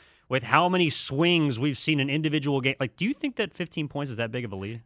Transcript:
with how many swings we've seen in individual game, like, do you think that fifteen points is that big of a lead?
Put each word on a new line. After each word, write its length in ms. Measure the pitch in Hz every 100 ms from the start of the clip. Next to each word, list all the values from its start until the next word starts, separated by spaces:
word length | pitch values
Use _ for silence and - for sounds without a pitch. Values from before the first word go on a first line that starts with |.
| - _ -
with 140 | 131
how 240 | 113 143 180
many 220 | 185 170
swings 680 | - - 135 170 175 147 117
we've 200 | 147 135
seen 200 | - 151
in 100 | 135
individual 520 | 143 156 151 139 139
game, 160 | 127 135
like, 180 | 131 -
do 80 |
you 100 | 196
think 220 | 294 294 -
that 180 | 202
fifteen 320 | - 175 - 147
points 240 | 143 143
is 60 | 113
that 160 | 117
big 120 | 123
of 60 | 117
a 60 | 95
lead? 240 | 98 113